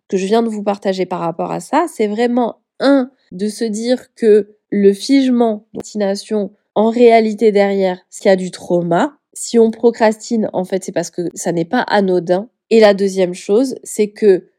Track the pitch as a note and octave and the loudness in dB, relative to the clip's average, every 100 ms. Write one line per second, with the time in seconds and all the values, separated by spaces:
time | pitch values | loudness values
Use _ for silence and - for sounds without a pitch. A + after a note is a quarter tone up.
0 | _ F#3+ F#3+ A3+ A#3 G#3+ G3+ G3+ G#3 F#3+ | _ -4 0 0 -2 -4 -6 -4 -4 -4
1 | F3+ F3 E3+ E3 F3 E3+ - C#4 E4 - | -4 -6 -6 -6 -6 -8 -4 -2 -2 -4
2 | G#3 G#3 A#3+ A#3+ A#3 - _ - C4 C#4 | -4 -2 -2 -2 -4 -6 _ -4 2 2
3 | B3+ _ _ F3+ G#3 G#3 A3+ G#3 A#3 B3 | 0 _ _ -8 -6 -4 -6 -4 -2 -4
4 | - _ A3 G#3 G3+ _ _ G3+ G3 G3 | -6 _ 4 4 2 _ _ 2 2 2
5 | - C#4 C4 A#3+ A#3 G#3 - - - G#3+ | 2 2 2 2 0 -2 -10 -16 -10 -4
6 | G3 G3+ - G#3+ G3 _ _ - A3+ A3+ | -4 -4 -4 -6 -6 _ _ -2 0 4
7 | A#3+ A3+ A3 G3+ A3+ G3+ G3+ G3 F#3+ F3+ | 6 6 2 0 2 2 2 0 -2 -4
8 | _ - G#3+ F#3+ F#3 - - F3 E3+ E3+ | _ -2 2 2 0 -10 -4 -2 0 0
9 | C#4+ - _ - - A#3 A3+ A3 A#3+ A3+ | -2 -6 _ -16 -2 2 2 2 0 2
10 | A3 A3 - A#3 G#3 - F#3 F#3+ G3 F3 | 0 0 -4 -4 -4 -4 -4 -6 -6 -6
11 | E3+ - E3+ - F#3 E3 G3 B3 - G#3 | -6 -8 -8 -6 -4 -4 -2 -2 0 0
12 | F#3+ F3+ E3+ F3+ A3+ _ - A3+ G#3 G3+ | 2 0 0 -2 -4 _ 0 4 6 4
13 | G3 F#3+ F3 F3+ - G3+ C4+ - - - | 0 0 -2 -4 -2 0 0 -6 -8 -4
14 | G#3 G#3 G#3+ F#3 - | -4 0 2 2 -2